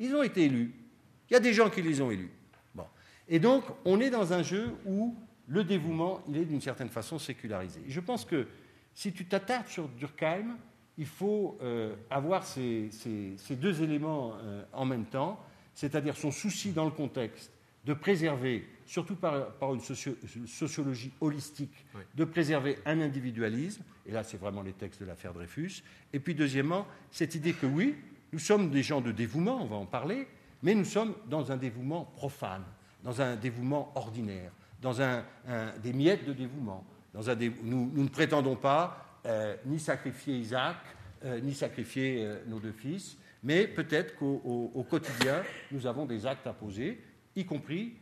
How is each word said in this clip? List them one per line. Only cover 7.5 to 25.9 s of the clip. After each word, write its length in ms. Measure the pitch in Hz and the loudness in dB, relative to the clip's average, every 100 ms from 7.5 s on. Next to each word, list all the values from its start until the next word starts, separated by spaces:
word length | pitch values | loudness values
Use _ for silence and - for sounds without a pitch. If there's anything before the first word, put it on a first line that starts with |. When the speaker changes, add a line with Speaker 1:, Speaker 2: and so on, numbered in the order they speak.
| 98 92 78 82 | -4 -4 -8 -6
Speaker 1:
Et 40 | |
je 100 | 147 | -4
pense 240 | 180 240 | -2 -4
que 220 | - 156 104 - - - _ | 0 0 0 -8 -20 -20 _
si 180 | - 202 | -8 -6
tu 120 | - | -6
t'attardes 440 | 180 196 190 247 - | -2 0 2 -2 -2
sur 200 | - 147 | -6 -6
Durkheim, 720 | 120 139 - 160 180 226 233 - - _ - | -6 -10 -2 0 0 -2 -8 -14 -20 _ -10
il 80 | 147 | -8
faut, 500 | - 196 208 185 - | -2 2 2 0 -2
euh, 320 | 127 117 107 104 - | -2 -2 -2 -6 -2
avoir 340 | 139 147 190 | 0 2 2
ces, 460 | 185 131 123 113 107 | 0 -2 0 0 -2
ces, 440 | 104 120 104 98 98 | -6 -6 -4 -4 -8
ces 180 | - 131 | -6 0
deux 260 | 185 156 | 2 2
éléments, 520 | 156 147 156 151 120 104 | 2 2 0 -2 -4 -6
euh, 200 | 110 101 - | -8 -8 -8
en 100 | 127 | -2
même 220 | 131 123 104 | 0 0 -2
temps, 360 | 135 156 208 - - - | -2 -2 -4 -14 -20 -20
c'est-à-dire 420 | - 143 151 143 135 | -8 -2 0 0 -2
son 140 | 151 | -2
souci 420 | 135 208 - 202 | -2 -4 -2 -2
dans 120 | 160 | 0
le 60 | 156 | 0
contexte 600 | 156 135 135 110 - - - _ _ 131 | 0 -4 -2 -4 -6 -20 -20 _ _ -4
de 80 | |
préserver, 720 | 147 - 185 165 135 131 110 - - | 0 2 4 4 2 0 0 -4 -16
surtout 320 | - - 175 196 | -6 -4 -4 -2
par, 360 | 175 139 120 | 0 0 -2
par 180 | - 135 | -4 -2
une 60 | 127 | -2
socio-, 360 | - 127 143 120 107 113 117 | -4 -6 -6 -6 -8 -10 -12
sociologie 640 | - 156 156 139 123 135 - | -6 -4 -2 -2 -2 -6 -2
holistique, 640 | 156 147 - - 113 - - | 0 0 -6 -8 -10 -10 -16
Speaker 2:
Oui. 80 | 104 92 | -16 -6
Speaker 1:
de 100 | 135 | 0
préserver 540 | 160 175 147 151 139 135 | 2 2 4 4 2 0
un 160 | 143 160 | 2 2
individualisme, 840 | 151 135 127 113 110 117 170 214 - - | 2 0 -2 0 0 0 -2 -6 -14 -16
et 80 | - | -6
là 100 | 110 | -4
c'est 140 | 107 101 | -4 -6
vraiment 260 | 101 101 | -6 -4
les 120 | 95 | -6
textes 260 | 92 98 - | -8 -10 -10
de 60 | 95 | -12
l'affaire 260 | 87 90 | -10 -10
Dreyfus, 500 | 87 87 - 180 - - | -10 -8 -6 -6 -8 -16